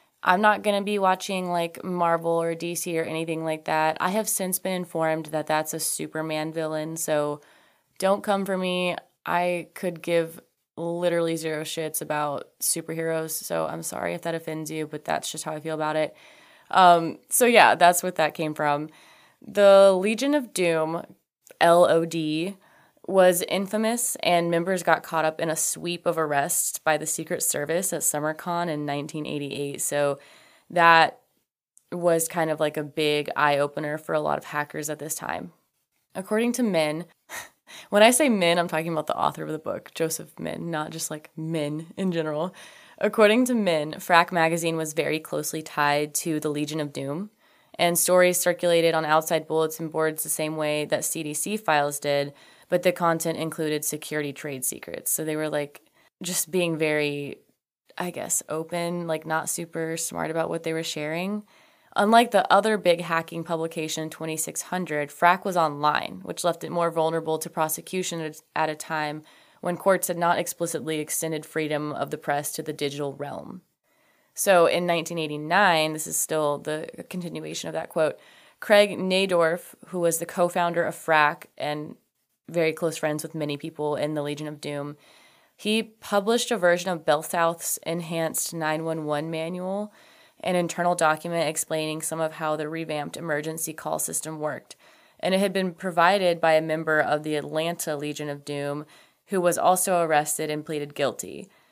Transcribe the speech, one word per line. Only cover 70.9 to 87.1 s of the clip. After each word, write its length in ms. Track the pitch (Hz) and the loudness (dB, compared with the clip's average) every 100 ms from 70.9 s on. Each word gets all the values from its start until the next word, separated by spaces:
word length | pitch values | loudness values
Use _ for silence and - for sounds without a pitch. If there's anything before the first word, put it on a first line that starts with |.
| 156 | -4
extended 480 | 151 - 160 156 156 | -4 -4 -4 -4 -4
freedom 460 | 160 151 151 151 | -4 -2 -2 -4
of 180 | 147 143 | -4 -4
the 80 | 151 | -6
press 340 | - 143 147 | -2 -2 -4
to 100 | - | -8
the 100 | 151 | -8
digital 420 | 147 143 143 143 | -4 -4 -4 -8
realm. 480 | 139 143 - - 185 _ _ _ _ _ _ _ | -8 -10 -10 -12 -16 _ _ _ _ _ _ _
So 320 | - - 180 165 | -4 4 6 6
in 180 | 175 | 4
nineteen 340 | 175 170 160 170 | 0 -2 -2 -6
eighty-nine, 760 | 156 147 151 180 202 165 156 | -6 -6 0 4 4 4 2
this 120 | 156 160 | -2 -6
is 120 | 156 | -4
still 400 | - 156 151 147 | -2 0 0 -2
the 300 | 143 156 - - 170 | -4 -6 -8 -14 -12
continuation 600 | 180 170 156 156 165 165 | -8 -8 -10 -10 -10 -8
of 40 | |
that 160 | 160 - | -8 -6
quote, 300 | 175 156 - - - - - | 0 0 -2 -16 -20 -20 -10
Craig 380 | - 208 208 180 | 4 6 6 2
Nadorf, 760 | 185 185 196 175 160 175 - - - | 0 2 2 4 2 0 -8 -20 -10
who 140 | 185 | -2
was 180 | 170 165 | 0 0
the 80 | 170 | -4
co-founder 580 | 190 175 180 175 170 | 0 0 2 0 0
of 100 | 170 | -2
Frack 500 | - - 156 151 170 - - | -4 2 4 4 2 -12 -10
and 400 | 143 151 156 - _ _ _ _ - | -6 -6 -8 -16 _ _ _ _ -6
very 240 | 170 160 | 0 0
close 240 | 160 165 156 | 0 -4 -2
friends 240 | 156 151 | -2 -2
with 120 | 156 | -6
many 220 | 160 147 143 | -6 -4 -6
people 400 | 165 160 151 147 | -8 -4 -2 -2
in 160 | 151 | -2
the 100 | 151 | -2
Legion 240 | 147 143 151 | -4 -6 -8
of 140 | 147 | -10
Doom, 380 | 151 147 143 147 _ - _ _ _ _ | -8 -6 -8 -12 _ -20 _ _ _ _
he 260 | 208 220 | -2 -2
published 680 | 220 _ - 202 196 233 - | -2 _ -2 -2 2 0 0
a 80 | 226 | 2
version 320 | 175 175 180 | 4 2 0
of 160 | 170 | -4
Bell 160 | 156 | 2